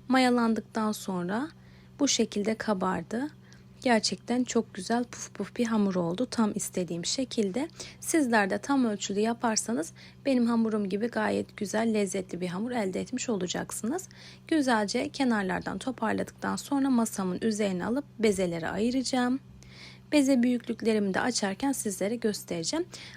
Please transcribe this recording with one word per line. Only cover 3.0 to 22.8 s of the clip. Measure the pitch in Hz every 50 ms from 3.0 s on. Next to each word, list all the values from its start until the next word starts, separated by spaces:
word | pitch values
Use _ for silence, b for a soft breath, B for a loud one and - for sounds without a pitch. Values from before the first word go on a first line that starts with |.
| 175 - - 226 269 302 - B B B B B B B B B
Gerçekten | - 254 240 220 214 - 196 - - - 233 254 254
çok | - - 233 226 - -
güzel | - 185 - 226 240 247
puf | - - - - - -
puf | - 202 - -
bir | - 240
hamur | 226 226 214 202 196 180
oldu. | 180 170 165 170 185 254 254
Tam | - - 226 208 -
istediğim | 202 - - - 190 185 165 180 170 175
şekilde. | - - - 262 247 - - 214 196 180 240 294 330 B B B B B B
Sizler | - - - 330 294 240 233 220 202 196
de | 202 202
tam | - - 277 269 254
ölçülü | 233 208 202 - - 202 196
yaparsanız | 214 226 240 233 - 233 220 214 - - 226 269 330 - - B B B B B -
benim | 277 269 247 240
hamurum | 226 233 233 226 220 214 214 208 190
gibi | 185 202 220
gayet | 240 - 220 214 208 196 202 202 - -
güzel, | - 214 185 - 214 226 233 214
lezzetli | 214 208 190 - 202 185 - - 175
bir | 180 180
hamur | 170 180 214 254
elde | 247 247 208 190 180 190
etmiş | 190 - - 247 - -
olacaksınız. | 233 196 180 160 - - - - - - - 220 294 370 - - B B B B B B B -
Güzelce | 330 311 277 254 240 214 208 196 - 240 269 294
kenarlardan | - - 277 247 233 208 196 185 180 175 170 170 180 196
toparladıktan | - 269 240 - - 214 208 190 185 - - - - 196 196
sonra | 196 - - 285 277 269 277
masamın | 262 233 233 220 - - 190 185 180 - -
üzerine | 226 214 202 214 196 185 180 180
alıp | 202 233 285 294 - - -
bezelere | 214 220 196 180 190 175 170 165 165 -
ayıracağım. | - 185 214 240 247 269 247 - - 254 247 247 254 269 - - - B B B B B B B B B B - -
Beze | 302 277 262 277 240 240
büyüklüklerimi | 254 247 233 - - 233 220 214 226 220 214 208 196 185
de | 202
açarken | - 247 240 - - 196 196 - - 277 269
sizlere | - - 214 185 - 185 202 233
göstereceğim. | 233 - 220 202 - - - 175 170 165 - - 320